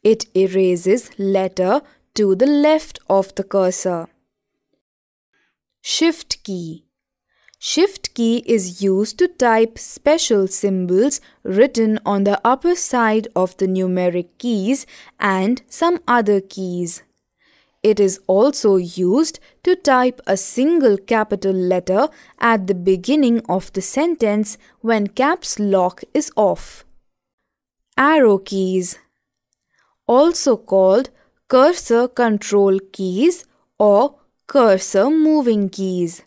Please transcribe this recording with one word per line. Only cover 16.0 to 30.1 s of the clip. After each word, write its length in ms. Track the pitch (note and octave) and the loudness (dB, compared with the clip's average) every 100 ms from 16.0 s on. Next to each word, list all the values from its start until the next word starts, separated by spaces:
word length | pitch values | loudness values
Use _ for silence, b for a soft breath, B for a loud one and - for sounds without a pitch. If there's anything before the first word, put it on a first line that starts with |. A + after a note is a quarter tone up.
| - | 0
other 320 | A#3+ G#3 G3+ | 0 2 -2
keys. 640 | G3 F#3+ F#3 F3 F3 - _ _ _ _ _ _ _ _ | -2 -10 -8 -6 -6 -8 _ _ _ _ _ _ _ _
It 160 | G#3+ G#3 | 0 2
is 220 | G3 F#3 - | 0 -2 -2
also 500 | F#3+ C4 C#4+ G#3+ F#3+ | 2 2 2 2 2
used 640 | F3 F3+ F3+ A#3+ D#4+ - b b | 0 -2 0 0 0 -6 b b
to 120 | - | -2
type 460 | F#4 - B3+ B3+ B3+ - | 0 2 2 0 -4 -4
a 100 | G3 | -4
single 640 | - - C#4 E4+ C4 G3 | -4 -2 0 2 2 0
capital 560 | - A3+ G#3+ G3+ G3 | 0 -2 -2 -4 -2
letter 540 | F#3+ F3+ F3+ F3+ G3 D#4 b b b | -2 0 -2 0 -2 -2 b b b
at 280 | A#3 A3 F#3 | 0 0 -2
the 80 | |
beginning 680 | F#3 F3+ F#3+ F#3+ D4+ B3+ A#3 - | -2 0 -2 0 2 2 0 -2
of 240 | F#3 - | -6 -4
the 80 | F#3+ | -8
sentence 800 | - - E4 D#4+ A3 G#3 G#3 - b b | -6 -2 -2 0 -2 0 -4 -8 b b
when 260 | A3+ A3 G3+ | -2 -2 -2
caps 520 | - C4+ F4+ - - | -2 -2 -2 -6 -6
lock 440 | G#3 F#3+ F#3 - - | 0 0 0 -4 -6
is 180 | - - - | -6 -4 0
off. 480 | G3+ F3 - - _ _ _ _ _ _ _ _ _ _ _ - | 0 -2 -10 -20 _ _ _ _ _ _ _ _ _ _ _ 0
Arrow 400 | C#4 D#4 A#3+ G3 | 2 4 4 2
keys, 640 | G3 G3 F#3 F#3 F3 - _ _ _ _ _ _ _ _ _ _ | -2 -4 -2 -2 -4 -12 _ _ _ _ _ _ _ _ _ _
also 520 | - | 0